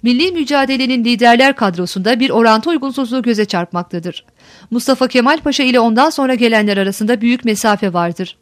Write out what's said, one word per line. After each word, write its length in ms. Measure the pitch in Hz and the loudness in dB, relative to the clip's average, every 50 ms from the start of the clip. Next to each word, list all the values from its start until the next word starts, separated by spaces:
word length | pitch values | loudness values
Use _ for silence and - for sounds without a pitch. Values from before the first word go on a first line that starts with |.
Milli 300 | - 233 247 247 320 370 | 0 0 0 2 0 -2
mücadelenin 720 | 359 330 294 247 285 285 269 262 269 254 262 240 262 247 226 | -2 -4 -4 -2 0 0 0 0 0 -2 -2 -2 -2 -2 0
liderler 520 | 240 240 202 240 240 233 240 262 277 277 | 0 0 4 4 4 6 6 4 2 2
kadrosunda 640 | - 233 196 175 170 180 175 - 196 185 214 247 233 | 2 -2 -2 -2 -2 -6 -6 -6 -4 0 0 0 0
bir 100 | 262 269 | 0 0
orantı 400 | - 233 233 233 220 220 226 320 | 2 2 4 4 4 2 2 0
uygunsuzluğu 520 | 339 302 254 269 247 277 269 220 240 254 | -2 -2 -2 -4 -4 -4 -4 -2 -2 -2
göze 220 | 220 240 233 208 214 | 0 0 0 0 -2
çarpmaktadır. 800 | 202 - 180 175 - - 175 175 _ - 175 165 180 - - _ _ _ _ _ - - - - - | -2 -2 -4 -4 -4 -6 -8 -8 _ -10 -8 -8 -8 -12 -12 _ _ _ _ _ -20 -20 -20 -12 -6
Mustafa 380 | 226 240 - - 262 - 262 254 | -6 -4 0 -2 0 0 0 0
Kemal 300 | - 254 226 269 302 320 | 0 0 2 2 0 0
Paşa 240 | - 302 269 - | 0 -4 -2 0
ile 180 | 277 254 247 247 | 0 2 2 2
ondan 300 | 226 233 220 226 269 320 | 2 2 4 2 2 2
sonra 240 | 311 - 269 254 262 | 2 0 -2 -2 0
gelenler 420 | 240 240 233 226 220 208 208 202 | 0 2 2 2 2 2 2 0
arasında 440 | 196 196 196 196 - 220 214 247 220 | 0 -2 -2 -2 -4 -2 -2 -2 0
büyük 240 | 226 233 240 247 - | 0 0 0 0 0
mesafe 480 | 233 214 202 - 226 208 196 - 196 | -2 -2 0 0 0 0 0 -2 -2
vardır. 440 | 170 175 170 170 170 - 190 - - _ | -2 -2 -2 -2 -4 -6 -10 -12 -12 _